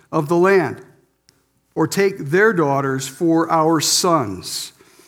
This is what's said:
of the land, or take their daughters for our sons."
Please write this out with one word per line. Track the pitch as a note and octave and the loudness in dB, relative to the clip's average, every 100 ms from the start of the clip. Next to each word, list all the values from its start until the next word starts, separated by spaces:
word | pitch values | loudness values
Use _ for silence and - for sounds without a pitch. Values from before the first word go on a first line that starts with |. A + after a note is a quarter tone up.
| _ | _
of | D#3+ D3+ | -4 0
the | E3+ | 2
land, | F#3 G3 D3 G#2+ - _ _ _ _ _ _ _ _ - | 4 4 2 -4 -14 _ _ _ _ _ _ _ _ -4
or | D#3+ | -2
take | - G3 F#3+ | 0 0 -2
their | D3 E3+ G#3+ | -2 2 2
daughters | F3+ D3 C#3 C#3 C3+ C3+ | 2 0 0 -2 -4 -8
for | - E3+ E3 E3 | -4 0 2 2
our | E3 D#3+ D#3+ | 2 2 2
sons." | - - F#3+ E3 G#2 F#2 - - - - _ _ | 0 0 2 0 0 -8 -10 -12 -12 -18 _ _